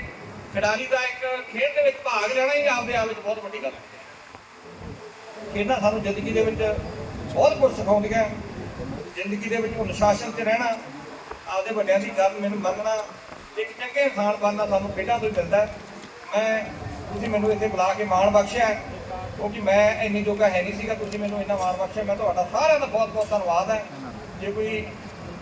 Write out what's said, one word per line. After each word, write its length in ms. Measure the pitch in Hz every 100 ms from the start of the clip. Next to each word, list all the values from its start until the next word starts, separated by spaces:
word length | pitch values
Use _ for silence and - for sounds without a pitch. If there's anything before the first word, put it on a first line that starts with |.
| - - - - -
ਖਿਡਾਰੀ 340 | 196 208 220 254
ਦਾ 100 | 262
ਇੱਕ 460 | - - 262 508 494
ਖੇਡ 240 | 466 554 571
ਦੇ 80 |
ਵਿੱਚ 140 | 571 269
ਭਾਗ 340 | 269 220 214
ਲੈਣਾ 220 | 262 262
ਹੀ 140 | 294 285
ਆਪਦੇ 280 | 240 233 240
ਆਪ 120 | 220
ਵਿੱਚ 120 | 214
ਬਹੁਤ 200 | 202 214
ਵੱਡੀ 240 | 202 214
ਗੱਲ 80 | 131
ਹੈ। 80 | - - - - - - - - - - - 87 - - - - - 214
ਖੇਡਾਂ 260 | 196 208 254
ਸਾਨੂੰ 220 | 208 214
ਜ਼ਿੰਦਗੀ 300 | 196 202 208
ਦੇ 120 | 220
ਵਿੱਚ 320 | 214 214 214 208 - - - - -
ਬਹੁਤ 240 | - 294 311
ਕੁਝ 180 | 262 -
ਸਿਖਾਉਂਦੀਆਂ। 480 | 196 208 208 226 214 - - - 196 - 269 - - 175
ਜ਼ਿੰਦਗੀ 340 | 202 208 220
ਦੇ 60 | 233
ਵਿੱਚ 180 | 220 226
ਅਨੁਸ਼ਾਸਨ 500 | 202 185 208 196 214
'ਚ 100 | 226
ਰਹਿਣਾ, 240 | 214 226 233 226 - 277 - - - - -
ਆਪਦੇ 260 | 190 214 214
ਵੱਡਿਆਂ 240 | 196 196
ਦੀ 120 | 208 -
ਗੱਲ 160 | 190 208
ਮੈਨੂੰ 200 | 202 202
ਮੰਨਣਾ, 360 | 185 196 214 220 208 - - - - -
ਇੱਕ 120 | 220 -
ਚੰਗੇ 220 | 247 277
ਇਨਸਾਨ 340 | 277 202 208 208
ਬਣਨਾ 320 | 208 208 208
ਸਾਨੂੰ 240 | 196 196
ਖੇਡਾਂ 280 | 196 190 233
ਤੋਂ 100 | 220
ਹੀ 40 | 185
ਮਿਲਦਾ 200 | 170 202
ਹੈ। 160 | 214 - - - - - - 208
ਮੈਂ, 280 | 220 220 214 - - - -
ਤੁਸੀਂ 160 | 202 226
ਮੈਨੂੰ 220 | 208 214
ਇੱਥੇ 160 | 208 214
ਬੁਲਾ 260 | 190 185
ਕੇ 100 | 190
ਮਾਣ 260 | 208 185 202
ਬਖਸ਼ਿਆ 360 | 208 202 247 226
ਹੈ, 160 | 208 - - - - - -
ਕਿਉਂਕਿ 220 | 208 208
ਮੈਂ 440 | 202 202 208 220
ਇੰਨੇ 180 | 214 208
ਜੋਗਾ 280 | 208 202 208
ਹੈ 120 | 185
ਨਹੀਂ 120 | 185
ਸੀਗਾ, 200 | 202 220
ਤੁਸੀਂ 260 | 214 202 208
ਮੈਨੂੰ 220 | 208 208
ਇੰਨਾ 140 | 196 196
ਮਾਣ 180 | 185
ਬਖਸ਼ਿਆ, 300 | 185 190 -
ਮੈਂ 120 | 202 202
ਤੁਹਾਡਾ 320 | 208 175 180
ਸਾਰਿਆਂ 280 | 220 311 302
ਦਾ 60 | 277
ਬਹੁਤ 240 | 208 220
ਬਹੁਤ 200 | 214 208
ਧੰਨਵਾਦ 420 | 208 180 170 190
ਹੈ। 140 | 220 208 139 131 123 - -
ਜੇ 100 | 196
ਕੋਈ 340 | 208 214 214 - - - - - -